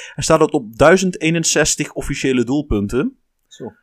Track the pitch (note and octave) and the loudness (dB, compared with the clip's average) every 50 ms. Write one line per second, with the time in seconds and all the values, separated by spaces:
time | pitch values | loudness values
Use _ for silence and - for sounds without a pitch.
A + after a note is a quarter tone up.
0 | - - - - C#3+ - D#3+ D#3 D#3 D3+ - D3+ A#2 G#2 A#2 - C#3+ D#3 F#3 F#3+ | -20 -16 -10 -8 0 0 2 2 2 2 0 -4 -6 -6 0 4 6 6 6 6
1 | F#3+ F#3 F3+ - - D#3+ E3 E3+ D#3+ - - D#3+ D3+ D3+ - - D3+ - - - | 2 -2 -4 -2 -4 -2 -2 0 -2 0 0 0 0 0 -2 -4 -6 -8 -8 -10
2 | - - C#3+ - - C3+ C3 B2 A#2+ A2+ C3+ D3+ D3 - A#2 G#2 G2+ G#2 A2 B2 | -8 -8 -6 -4 -2 0 0 0 0 0 -2 -2 -2 -2 -2 -2 -2 -2 -2 -2
3 | E3+ C4 - _ _ _ _ _ _ _ _ _ - A2+ - _ | -2 -2 -6 _ _ _ _ _ _ _ _ _ -16 -16 -16 _